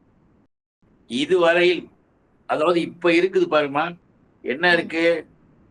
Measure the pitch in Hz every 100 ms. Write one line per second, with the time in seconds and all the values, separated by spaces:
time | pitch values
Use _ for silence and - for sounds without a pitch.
0 | _ _ _ _ _ _ _ _ _ _
1 | - 120 151 185 170 175 175 175 - _
2 | _ _ _ _ - 139 160 175 170 -
3 | 175 170 185 185 170 151 143 143 170 175
4 | _ _ _ _ - 131 175 170 - 160
5 | 170 170 - _ _ _ _